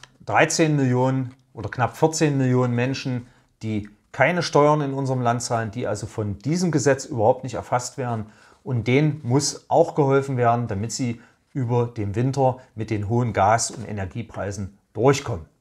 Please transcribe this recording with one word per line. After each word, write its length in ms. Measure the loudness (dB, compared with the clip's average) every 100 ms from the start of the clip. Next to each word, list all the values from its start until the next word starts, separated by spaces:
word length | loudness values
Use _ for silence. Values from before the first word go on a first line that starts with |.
| -20 _ -2
dreizehn 480 | 2 2 4 2
Millionen 580 | 4 2 2 2 0 -4 -10 _
oder 160 | -10 -10
knapp 260 | -2 -4 2
vierzehn 400 | 0 2 0 2
Millionen 360 | 2 2 2
Menschen, 520 | 0 -2 -2 -4 -6 -8 _ _ _
die 260 | -6 -6 -6 _ _
keine 320 | 2 2 2
Steuern 360 | 2 4 6 4
in 140 | 0
unserem 280 | -4 -2 0
Land 200 | 0 -2
zahlen, 300 | -2 -2 -4
die 160 | -6 -6
also 180 | -4 -6
von 320 | -6 -6 -6
diesem 320 | -4 -2 0
Gesetz 340 | 2 2 0
überhaupt 380 | -2 0 2 2
nicht 120 | -2
erfasst 440 | -10 -4 -4 -4 -8
werden. 280 | -6 -6 -8 _ _ _
Und 240 | -6 -4 2
denen 340 | 2 2 0
muss 400 | 0 0 0 -8 -2
auch 280 | 2 2 2
geholfen 400 | 2 2 0 0
werden, 320 | 2 2 0
damit 240 | -4 -6
sie 280 | -4 -4 -6 -12 _ _
über 340 | -6 0 0 0
den 280 | -4 -4
Winter 440 | -2 -2 2 0 0 -10 -10
mit 140 | -4
den 180 | -4 0
hohen 240 | 0 0
Gas- 400 | 2 4 4 0
und 160 | -8 -10
Energiepreisen 920 | -8 -8 -10 -12 -8 -8 -8 -10 -12 _
durchkommen. 540 | 2 4 4 0 -8 -10 _